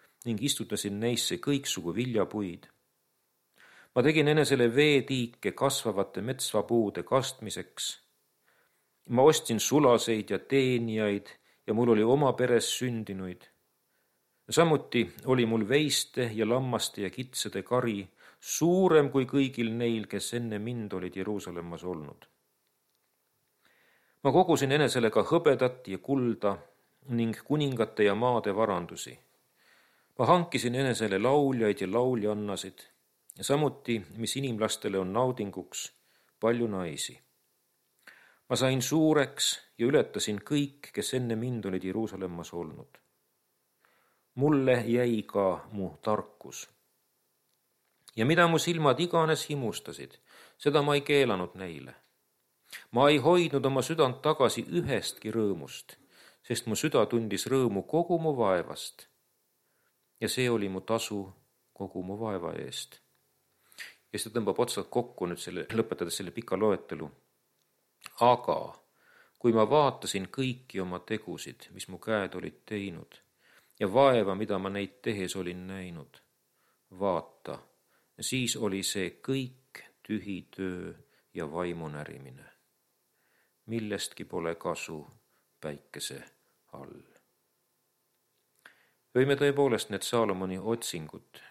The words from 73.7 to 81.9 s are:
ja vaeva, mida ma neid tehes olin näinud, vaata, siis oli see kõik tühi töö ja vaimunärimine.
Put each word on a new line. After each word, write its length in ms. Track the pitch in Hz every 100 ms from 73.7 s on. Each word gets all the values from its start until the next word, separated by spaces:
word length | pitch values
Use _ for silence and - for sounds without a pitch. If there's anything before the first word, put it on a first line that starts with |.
| -
ja 80 | 98
vaeva, 420 | 113 139 120 98 95
mida 240 | 107 98
ma 100 | 95
neid 300 | 101 98 -
tehes 340 | 117 104 92 95
olin 320 | 87 90 92
näinud, 520 | 95 92 85 71 - _ _ _ _ _ _ _ 90
vaata, 600 | 98 85 - _ - 71 - _ _ _ _ -
siis 360 | 113 131 120 -
oli 260 | 107 98
see 380 | 95 101 90 -
kõik 600 | - 135 127 - _ - - _
tühi 440 | - 107 92 90 -
töö 420 | - 92 90 87 78 _ _ _
ja 180 | 87 78
vaimunärimine. 920 | 82 90 85 80